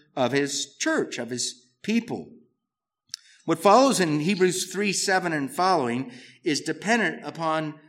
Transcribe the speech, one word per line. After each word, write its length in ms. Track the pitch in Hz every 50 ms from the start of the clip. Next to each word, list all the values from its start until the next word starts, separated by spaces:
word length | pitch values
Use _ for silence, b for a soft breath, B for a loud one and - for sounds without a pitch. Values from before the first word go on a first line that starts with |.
| B B B
of 160 | - 131 120
his 440 | 123 139 143 139 139 - - - - -
church, 400 | - 320 320 277 - - - -
of 120 | 120 113
his 360 | 127 123 120 - - - _ _ _ _ -
people. 460 | - 220 233 226 - 135 98 80 - - - _ _ _ _ _ _ _ _ _ _ _ _ _ _ B B B B B B B
What 140 | - 165 160
follows 400 | - 202 196 240 269 277 220 160
in 220 | 185 160 147 151
Hebrews 520 | 147 175 208 175 185 185 175 - - - -
three 180 | 185 208 208
seven 420 | 185 - - - 190 185 175 175 160
and 180 | 151 139 131
following 600 | 135 - 180 190 185 165 131 120 117 120 - B B B B B B B B
is 180 | 175 147 135
dependent 640 | - 156 156 - - 190 226 240 208 165 156 - -
upon 500 | 147 143 156 165 160 156 160 156 151 147 B B